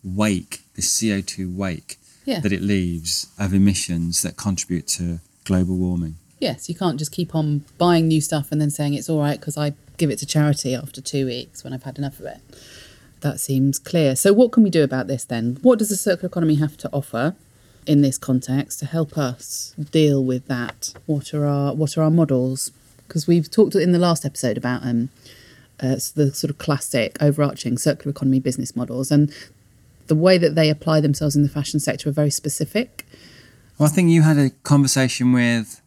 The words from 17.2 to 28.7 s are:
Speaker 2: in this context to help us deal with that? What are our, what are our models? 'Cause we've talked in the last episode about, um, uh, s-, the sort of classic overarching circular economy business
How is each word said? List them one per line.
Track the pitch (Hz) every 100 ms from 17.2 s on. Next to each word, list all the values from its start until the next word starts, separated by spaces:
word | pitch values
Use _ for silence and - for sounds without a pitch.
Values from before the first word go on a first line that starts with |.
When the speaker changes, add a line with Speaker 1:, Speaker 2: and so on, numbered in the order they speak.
| 143 190 _ _ _ _ -
Speaker 2:
in | 147
this | 139 -
context | - 127 - 135 139 -
to | 143
help | 165 156 156
us | 131 123 - - - - 147
deal | 160 151 139
with | 131 127 -
that? | 127 120 - - - -
What | 147 -
are | 151 147
our, | 143 143
what | 135 151 -
are |
our | 156
models? | 165 156 131 127 131 - _ _ _ _
'Cause | 165 151
we've | 170 151
talked | - 202 196
in | 175
the | 175
last | 175 165
episode | 143 - 123 113
about, | 123 127 127
um, | 117 131 _ - - - - _ -
uh, | 127
s-, | 131 -
the | - 139
sort | - 151
of | 147
classic | - 143 - 127 110 -
overarching | 147 147 143 - 120 120
circular | - - 143
economy | 139 135 131
business | 131 127 127